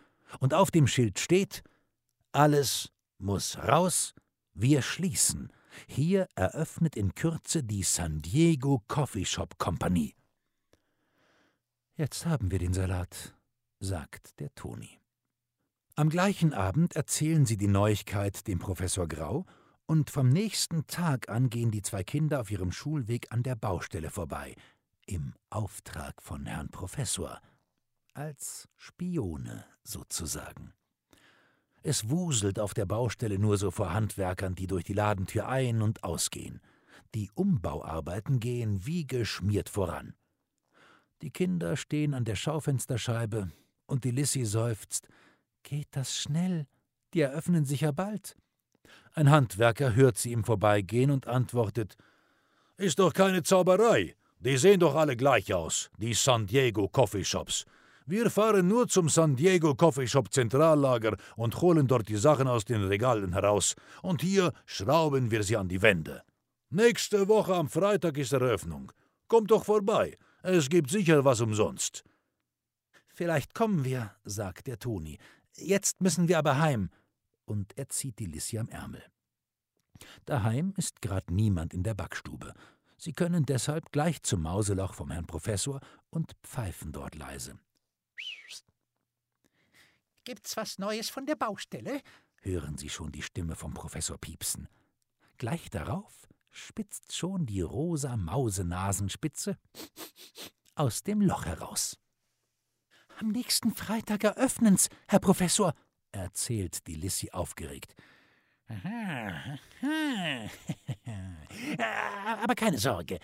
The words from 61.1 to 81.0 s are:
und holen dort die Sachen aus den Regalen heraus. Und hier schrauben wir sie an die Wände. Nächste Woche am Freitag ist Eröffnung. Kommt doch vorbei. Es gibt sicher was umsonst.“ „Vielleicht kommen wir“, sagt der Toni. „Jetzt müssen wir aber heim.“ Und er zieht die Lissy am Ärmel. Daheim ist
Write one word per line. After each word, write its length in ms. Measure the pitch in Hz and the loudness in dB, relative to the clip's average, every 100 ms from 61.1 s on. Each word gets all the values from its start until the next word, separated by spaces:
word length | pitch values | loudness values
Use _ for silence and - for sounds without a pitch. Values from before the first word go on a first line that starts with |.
| 104 - - | -2 -8 -4
und 240 | 117 - | -4 2
holen 260 | 180 160 131 | 6 6 6
dort 200 | 127 95 | 4 2
die 80 | 104 | 2
Sachen 320 | 139 135 131 | 4 4 4
aus 160 | 117 | 0
den 200 | - 110 | 0 0
Regalen 500 | 95 101 123 113 95 | 2 2 2 2 0
heraus. 420 | 95 101 101 - - - - | 2 4 4 2 -4 -14 -10
Und 200 | 185 156 | -4 -2
hier 320 | 170 196 175 - - | 2 2 2 0 -12
schrauben 640 | - 95 160 156 135 120 | -6 2 2 4 2 2
wir 140 | 110 | 0
sie 140 | 98 113 | 0 0
an 100 | 92 | -2
die 140 | 92 | 4
Wände. 420 | 107 87 76 - - _ _ _ - | 4 4 -2 -12 -18 _ _ _ -6
Nächste 580 | 170 240 - - 202 196 | 4 4 4 0 2 4
Woche 260 | 220 160 | 4 4
am 140 | 180 151 | 0 0
Freitag 500 | 156 202 208 170 143 | 2 2 2 0 -2
ist 140 | 123 | 0
Eröffnung. 600 | 135 127 104 85 73 67 - _ _ - | 2 2 0 -2 -12 -14 -20 _ _ 2
Kommt 240 | 226 214 | 4 6
doch 140 | 208 - | 4 4
vorbei. 520 | 214 202 175 90 - _ _ | 2 4 2 0 -4 _ _
Es 280 | 185 180 135 | 2 2 4
gibt 200 | 175 131 | 2 2
sicher 360 | 208 165 151 135 | 0 6 6 6
was 160 | 113 | 4
umsonst.“ 640 | 117 107 101 - - - _ _ _ _ _ _ _ _ _ _ _ | 2 2 0 0 -8 -8 _ _ _ _ _ _ _ _ _ _ _
„Vielleicht 400 | - 170 156 - | -6 0 0 0
kommen 300 | - 226 180 | 0 2 2
wir“, 320 | 131 127 107 _ | 0 -2 -6 _
sagt 440 | - 101 98 - - | -10 -6 -6 -8 -12
der 120 | 117 | -8
Toni. 400 | 123 98 78 73 - _ _ | -4 -4 -6 -14 -20 _ _
„Jetzt 460 | - 156 196 - - | -12 -2 0 0 0
müssen 300 | 185 147 170 | 0 2 4
wir 80 | 165 | 4
aber 220 | 147 135 | 4 4
heim.“ 300 | 160 120 87 _ _ _ _ _ - | 4 2 -2 _ _ _ _ _ -6
Und 320 | 104 98 - | -6 -6 -10
er 120 | 135 | -8
zieht 300 | - 135 110 | -6 -8 -8
die 80 | 98 | -10
Lissy 300 | 73 - 110 | -8 -6 -6
am 120 | 120 | -6
Ärmel. 340 | 80 - - - _ _ _ _ _ _ _ _ - - - - | -8 -12 -14 -18 _ _ _ _ _ _ _ _ -20 -20 -18 -4
Daheim 480 | 139 107 123 190 190 | -2 0 0 -2 -4
ist 240 | - - | -6 -6